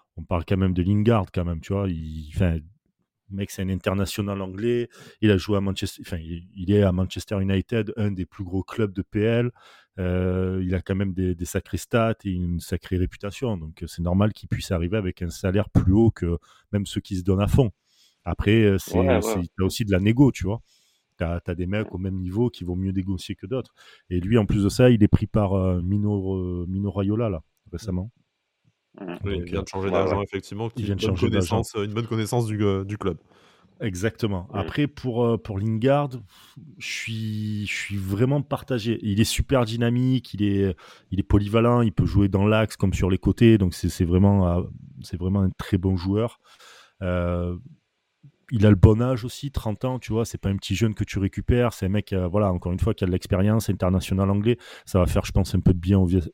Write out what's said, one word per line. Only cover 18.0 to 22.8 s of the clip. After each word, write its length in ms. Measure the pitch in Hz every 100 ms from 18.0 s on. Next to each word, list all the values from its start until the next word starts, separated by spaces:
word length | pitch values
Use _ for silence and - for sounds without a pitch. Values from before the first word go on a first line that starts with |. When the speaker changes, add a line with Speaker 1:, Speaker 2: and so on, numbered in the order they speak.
| _ _
Speaker 1:
Après, 400 | 87 87 101 110
euh, 140 | 104 98
c'est, 220 | - -
Speaker 2:
Ouais, 80 | -
ouais. 140 | 113
Speaker 1:
c'est, 280 | 110 104 85 -
t'as 60 |
aussi 220 | 92 - 107
de 60 |
la 80 | 92
négo, 320 | 101 120 139
tu 120 | -
vois. 180 | 92 110 - _ _ _ _ _
T'as, 220 | 82 85
t'as 160 | - 87
des 100 | 90
mecs 260 | 104 107
au 60 | 90
même 220 | 95 95
niveau 300 | 90 98 120
qui 140 | -
vont 120 | 87
mieux 160 | 90